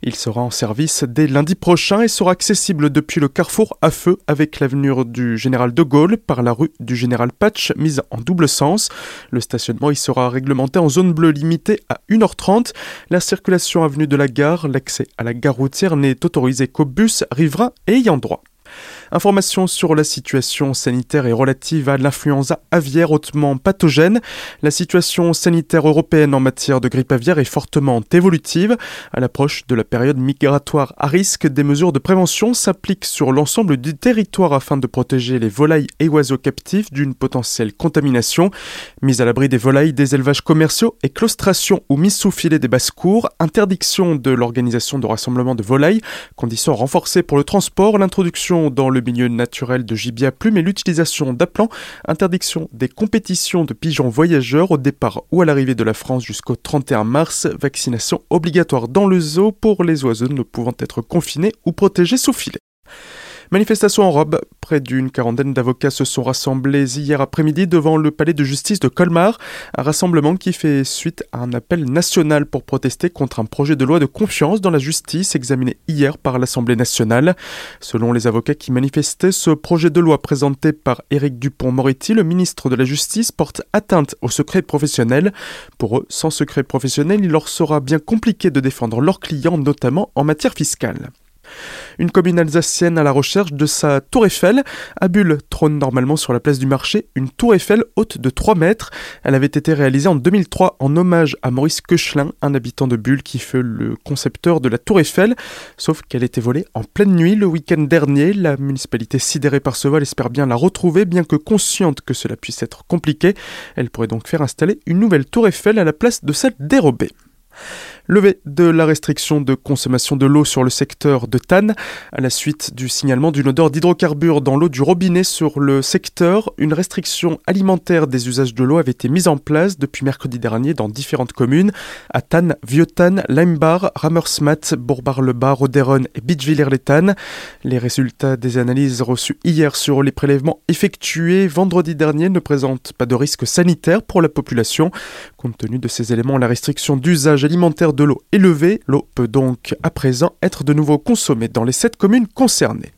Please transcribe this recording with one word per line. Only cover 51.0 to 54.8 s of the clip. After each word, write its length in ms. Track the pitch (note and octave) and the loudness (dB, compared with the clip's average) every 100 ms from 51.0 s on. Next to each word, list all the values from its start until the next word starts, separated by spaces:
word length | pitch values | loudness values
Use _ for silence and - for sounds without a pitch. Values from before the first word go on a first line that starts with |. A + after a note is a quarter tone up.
| D#3+ - C#3 | -2 -2 -4
d'aplants, 360 | B2 F3+ - A3 - - - - | -2 -2 0 -2 -2 -18 -16 -6
interdiction 640 | D#3+ F#3+ F3+ - - D#3+ | -2 0 -2 -4 -8 -8
des 140 | A#2 B2+ | -6 -8
compétitions 800 | - G#3+ A3 - F3+ - F3 | -4 -2 -2 -2 -6 -2 -2
de 100 | D#3+ | -2
pigeons 340 | - E3 D3 B2+ | -4 -6 -2 -2
voyageurs 600 | A2+ E3+ D#3 A#2+ C#3 F#3 | 2 2 2 2 0 2
au 80 | |
départ 460 | D#3 | 2